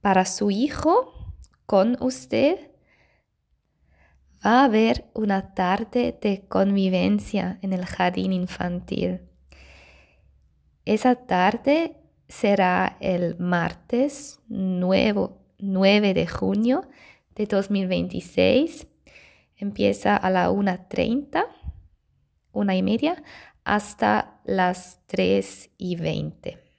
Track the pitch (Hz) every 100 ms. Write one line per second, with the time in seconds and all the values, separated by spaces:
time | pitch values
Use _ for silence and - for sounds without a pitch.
0 | 214 190 190 - 208 202 285 - 311 403
1 | - - - - - _ - 196 208 240
2 | 254 254 - 220 277 381 - _ _ _
3 | _ _ _ _ _ _ _ _ _ _
4 | _ _ _ _ 196 240 269 214 226 233
5 | - - 214 196 190 - 180 202 226 247
6 | 247 - 214 190 - 185 196 196 190 185
7 | 180 208 - 202 180 185 196 185 180 -
8 | 180 185 190 185 180 - 175 175 180 -
9 | 180 185 - _ _ - - - - -
10 | _ _ _ _ _ _ _ _ - 214
11 | 254 247 - 180 185 240 - 302 330 -
12 | _ _ _ - 214 202 185 180 185 -
13 | - 180 175 170 180 175 165 - _ 240
14 | 285 285 - - _ 208 190 180 180 190
15 | 214 202 190 - _ _ 196 190 190 208
16 | 208 190 170 - 190 202 226 277 - -
17 | - - _ - 208 202 196 202 185 180
18 | 180 - - - - 254 320 - - _
19 | - - - _ _ _ 202 202 202 202
20 | 208 208 185 185 175 196 202 180 - -
21 | 175 247 285 - 440 - - - - _
22 | _ _ _ _ _ 208 202 190 190 226
23 | 294 359 - - - _ - 208 208 -
24 | 214 214 - _ - 190 180 185 - -
25 | _ 196 180 196 196 - - _ 180 175
26 | 160 151 151 - - - _